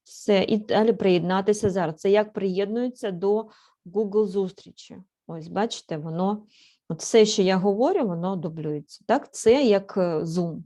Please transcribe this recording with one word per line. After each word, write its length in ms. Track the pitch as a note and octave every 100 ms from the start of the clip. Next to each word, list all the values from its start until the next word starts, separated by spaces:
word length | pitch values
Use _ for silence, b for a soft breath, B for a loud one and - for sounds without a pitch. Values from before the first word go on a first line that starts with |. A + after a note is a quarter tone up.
Все, 420 | - - - F#3+
і 120 | - G#3+
далі 360 | G#3+ G3+ A3
приєднатися 800 | F#3+ G3 F3+ F3 F#3+ G3 G#3+ G#3
зараз. 260 | F#3 D#3+ D#3+
Це 140 | G3
як 220 | G#3 G#3+
приєднується 800 | G#3+ F#3+ F#3 G3+ A3+ B3 B3 G#3+
до 380 | F3 G3 G#3+ A3 b b _ F3
Google 400 | F#3+ G#3 G#3+ G#3
зустрічі. 720 | G3 F#3 - - - - G3 F#3+ _ -
Ось, 220 | E3 E3
бачите, 480 | F3 A3+ - - D#3+
воно 500 | D#3+ E3 F#3+ G#3 b b b b -
от 100 | E3
все, 260 | - A#3 G#3+
що 160 | G#3+
я 140 | F#3 F#3+
говорю, 500 | G3+ G3+ C#4+ G4 A3
воно 300 | E3+ F3+ F#3+
дублюється. 680 | E3 D#3+ D3+ D3+ - - -
Так? 280 | C4 C4+
Це 300 | - A3 C4
як, 300 | B3+ G3 G3 G3+
е, 220 | F3+ E3
Zoom, 440 | E3 F3 E3+ D#3